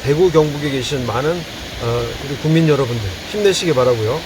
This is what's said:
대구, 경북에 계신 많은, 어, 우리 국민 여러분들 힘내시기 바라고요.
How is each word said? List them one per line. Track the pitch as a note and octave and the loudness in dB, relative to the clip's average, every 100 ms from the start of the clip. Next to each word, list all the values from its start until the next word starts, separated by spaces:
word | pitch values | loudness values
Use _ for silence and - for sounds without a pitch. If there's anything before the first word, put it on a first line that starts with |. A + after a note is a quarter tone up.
대구, | C3 D3+ F#3 | 0 2 4
경북에 | D#3+ D3+ D3 D3 | 4 2 -2 -4
계신 | C3+ A#2 C#3+ A#2+ | -4 -4 -4 -2
많은, | A2+ D3 | -2 -2
어, | F3 D#3+ - - - A#2 A#2+ A#2 - | -4 -6 -12 -12 -6 -4 -2 -4 -6
우리 | C#3 C#3 | -8 -4
국민 | D#3 D#3+ D#3+ | 2 4 4
여러분들 | C#3 B2+ A#2+ G2+ - - | 2 2 -2 -4 -8 -8
힘내시기 | G#3 G3+ F#3 F3+ | 0 2 2 2
바라고요. | C3 B2+ A#2 A2 D3+ | 4 4 2 0 -2